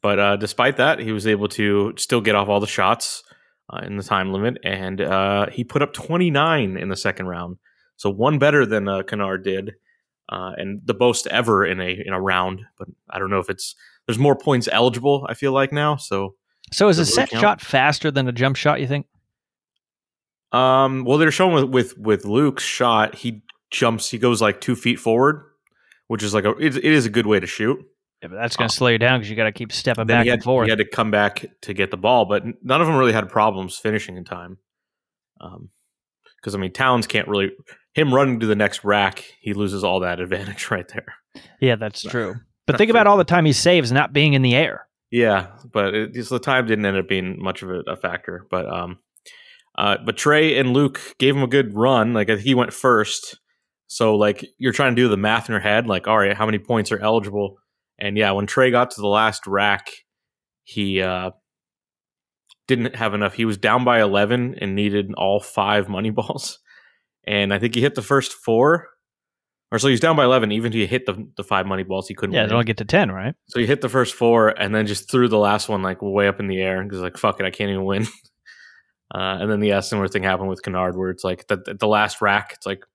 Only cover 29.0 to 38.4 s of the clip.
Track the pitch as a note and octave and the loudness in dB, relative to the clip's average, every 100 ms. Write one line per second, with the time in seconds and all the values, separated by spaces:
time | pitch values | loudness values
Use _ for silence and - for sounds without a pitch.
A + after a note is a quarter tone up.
29 | A#2+ B2+ G#2 A2 A2 G#2 A2+ - - A#2 | 2 2 -2 -2 -2 -2 -10 -6 -2 -2
30 | A2+ A#2 A#2 A#2+ A#2+ C3 A2+ A2 G#2+ - | 2 2 4 0 0 2 2 2 0 -2
31 | A2 G#2 G2+ - - _ - F#2+ F#2+ F2 | 0 2 2 -2 -14 _ -12 -4 -4 -2
32 | G#2 B2 G2 G2+ G2+ - A#2+ C#3 E3 D3+ | 2 4 4 0 -4 -12 -2 2 2 4
33 | B2+ A2 G2 A2+ G#2+ F#2+ F#2 - A2 G#2+ | 4 2 0 2 2 0 -8 -6 -4 -4
34 | - F#2 F2 F2+ F2 F#2+ _ _ _ _ | -6 -14 -14 -14 -14 -20 _ _ _ _
35 | _ _ _ _ E2 F#2 F#2+ _ _ _ | _ _ _ _ -20 -18 -20 _ _ _
36 | _ _ _ _ - G2 F#2 F2+ C3 B2 | _ _ _ _ -10 -6 -8 0 2 2
37 | G#2+ - G2+ G2+ F#2+ - _ - _ - | 0 -2 0 -2 -2 -4 _ -20 _ 0
38 | D3+ C3 C3+ A#2+ | 2 4 4 2